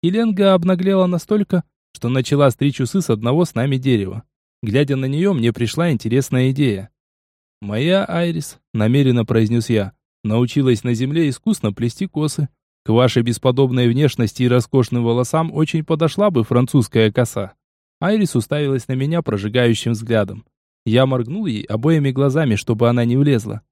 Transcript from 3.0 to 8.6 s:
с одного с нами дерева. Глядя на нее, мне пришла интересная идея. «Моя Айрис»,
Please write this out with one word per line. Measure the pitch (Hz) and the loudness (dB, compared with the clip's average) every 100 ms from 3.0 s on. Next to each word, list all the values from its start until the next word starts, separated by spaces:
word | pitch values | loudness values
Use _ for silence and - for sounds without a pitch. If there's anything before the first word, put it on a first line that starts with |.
с | 175 | -2
одного | 110 120 143 175 | -2 0 0 0
с | - | -2
нами | 131 135 | -2 -2
дерева. | 131 120 95 98 - _ _ _ | 0 0 0 -8 -14 _ _ _
Глядя | 107 110 143 135 | -2 0 0 -2
на | 131 | -2
нее, | 139 190 | -2 0
мне | 180 113 | 0 0
пришла | 110 117 - 170 | 0 -4 -2 -2
интересная | 127 110 123 135 127 127 | -2 0 -2 0 0 0
идея. | 131 139 101 98 _ _ _ _ _ _ _ | 0 -2 -2 -8 _ _ _ _ _ _ _
«Моя | 101 107 147 190 - | -8 -4 0 0 0
Айрис», | 170 170 165 151 - | -2 -2 -4 -8 -14